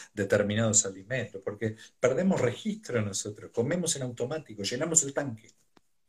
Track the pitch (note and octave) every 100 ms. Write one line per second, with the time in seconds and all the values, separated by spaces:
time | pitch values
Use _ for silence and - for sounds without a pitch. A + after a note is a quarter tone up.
0 | - - G2 G#2 G2+ G#2+ A2+ G#2 G2 F#2+
1 | F#2+ C3 G#2 F#2+ - G#2 A2 A2 - -
2 | B2+ C#3 F#3+ D#3 A#2+ A2 A3 - - A#2+
3 | G#2 G2 G#2+ G2+ F2 - B2+ F3+ E3 C#3
4 | B2+ A#2+ B2+ D#3 C3+ G2+ G2 B2 E3 D#3+
5 | C#3 C#3+ C#3+ A2 - _ _ _ _ _